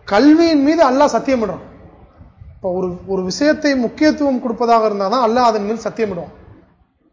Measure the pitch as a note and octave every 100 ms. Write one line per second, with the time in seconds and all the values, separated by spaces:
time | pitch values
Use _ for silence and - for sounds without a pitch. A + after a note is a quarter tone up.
0 | - G3+ D4 D#4 E4+ D4 C4+ E4 C#4 C4+
1 | C#4+ A3+ C4+ B3+ G#3 D3+ - - - -
2 | - - - - - - F#3+ F3+ F3+ F3+
3 | F3+ F#3+ F#3 F#3 D4 D4+ D4 C4 A#3 -
4 | D#4 D4+ C#4+ B3+ B3 A3 A#3 A#3 G#3+ G3+
5 | G3 B3+ A3+ B3 A#3+ A3 G3+ A3+ G3 -
6 | G#3+ E3+ D3+ - - - _ _ _ _
7 | _